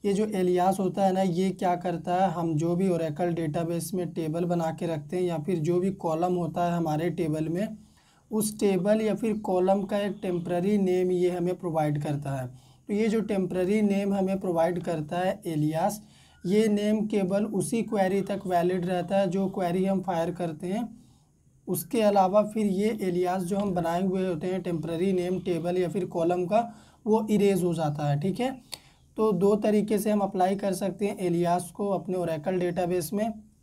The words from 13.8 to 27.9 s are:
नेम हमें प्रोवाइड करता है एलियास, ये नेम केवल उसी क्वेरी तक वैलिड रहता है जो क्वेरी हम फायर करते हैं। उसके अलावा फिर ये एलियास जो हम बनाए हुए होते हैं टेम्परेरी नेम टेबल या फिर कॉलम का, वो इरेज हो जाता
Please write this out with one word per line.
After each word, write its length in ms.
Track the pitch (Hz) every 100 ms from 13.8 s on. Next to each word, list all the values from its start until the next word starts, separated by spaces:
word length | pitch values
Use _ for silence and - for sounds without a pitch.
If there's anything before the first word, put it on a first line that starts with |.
नेम 320 | 208 196 202
हमें 260 | 196 190 190
प्रोवाइड 440 | 196 165 170 175
करता 360 | 185 160 151 175
है 200 | 185 196 175
एलियास, 540 | 156 151 156 196 208 - - - -
ये 240 | 175 208 220
नेम 360 | 202 208 214 208
केवल 380 | 208 185 196 220
उसी 380 | 196 151 233
क्वेरी 380 | - 214 185 196
तक 240 | 190 196 185
वैलिड 380 | 175 175 185 175
रहता 340 | 180 175 196
है 100 | 196
जो 180 | 185 190
क्वेरी 360 | 208 175 180 190
हम 160 | 190
फायर 300 | 175 165 170
करते 340 | 170 175 156 175
हैं। 200 | 208 247 - - _ _ _ _ _ -
उसके 340 | 175 - 233
अलावा 400 | 208 202 185 208 208
फिर 200 | 220 208
ये 300 | 185 214 226
एलियास 420 | 190 175 180 185
जो 140 | 175 202
हम 160 | 208
बनाए 300 | 175 170 175
हुए 240 | 190 190 185
होते 200 | 165 180
हैं 140 | 190
टेम्परेरी 500 | 180 165 160 165 190
नेम 260 | 185 175 185
टेबल 360 | 185 170 175 180
या 120 | 175
फिर 160 | 202 180
कॉलम 380 | 180 165 180 175
का, 240 | 208 220 - - - 214
वो 220 | 220 214
इरेज 340 | 208 202 190
हो 100 | 175
जाता 360 | 165 156